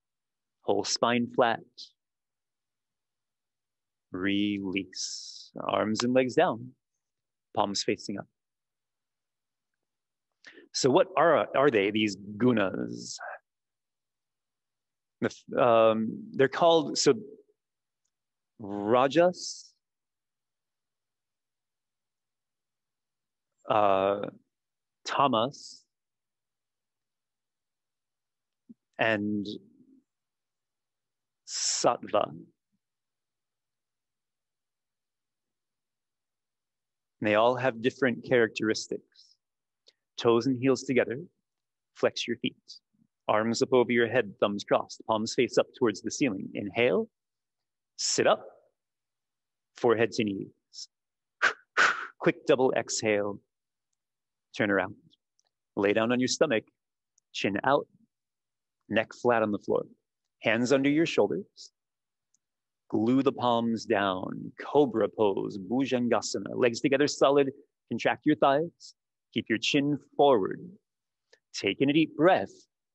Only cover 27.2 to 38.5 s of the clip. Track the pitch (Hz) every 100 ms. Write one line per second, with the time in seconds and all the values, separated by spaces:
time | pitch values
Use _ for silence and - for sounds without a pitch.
27.2 | _ _ _ _ _ _ _ _ _ _
28.2 | _ _ _ _ - - _ - 117 107
29.2 | 104 104 98 - - _ _ _ _ _
30.2 | _ _ _ _ _ _ _ _ _ _
31.2 | _ _ - - - - 143 120 - 104
32.2 | - 82 - _ _ _ _ _ _ _
33.2 | _ _ _ _ _ _ _ _ _ _
34.2 | _ _ _ _ _ _ _ _ _ _
35.2 | _ _ _ _ _ _ _ _ _ _
36.2 | _ _ _ _ _ _ _ _ _ -
37.2 | 107 104 117 127 131 113 120 - 131 117
38.2 | - 127 110